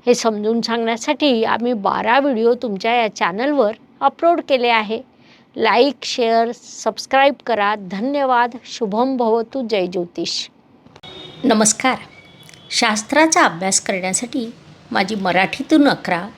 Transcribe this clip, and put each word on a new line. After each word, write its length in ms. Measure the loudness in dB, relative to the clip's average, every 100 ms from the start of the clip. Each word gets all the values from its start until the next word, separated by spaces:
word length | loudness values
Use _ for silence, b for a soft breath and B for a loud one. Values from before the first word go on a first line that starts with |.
| 2
हे 80 |
समजून 460 | 2 2 -2 -2 -2
सांगण्यासाठी 840 | -2 -2 -2 -4 -4 0 2 2
आम्ही 280 | 0 0 0
बारा 480 | -2 -2 -2 2 2
व्हिडिओ 340 | 2 2 2
तुमच्या 400 | 0 -2 -4 0
या 220 | 0 0 0
चॅनलवर 560 | -2 0 -2 2 0 -2 _ _
अपलोड 400 | -2 2 2 2 0
केले 200 | 0 2
आहे. 460 | 0 0 -8 -10 b b b b -2
लाईक, 380 | 2 4 2 0
शेअर, 480 | -8 -2 0 2 0
सबस्क्राईब 800 | -4 -14 -8 -6 -6 -2 4 4 2 -4
करा. 280 | 0 0 -2
धन्यवाद. 720 | -6 -6 -4 -2 2 2 0 -4
शुभम 520 | -16 -8 -4 0 0 0
भवतु. 500 | 0 0 -2 -6 -4
जय 160 | -2 -2
ज्योतिष. 640 | -4 -6 -8 -6 -6 -10 _ _ _ -20 -20 -20 -20 -20 -4
नमस्कार. 520 | 0 4 2 2 -2 -4 -10 -20 -20 -20 -20 -20 -8
शास्त्राचा 720 | -2 0 -2 0 2 4 4
अभ्यास 380 | 2 0 -2 -2
करण्यासाठी 720 | -2 -4 -4 -4 -4 -6 -8 -12 -20 -20 -4
माझी 240 | -2 -2
मराठीतून 720 | -2 0 0 0 -4 2 4 4
अकरा 400 | 2 -4 -6 -6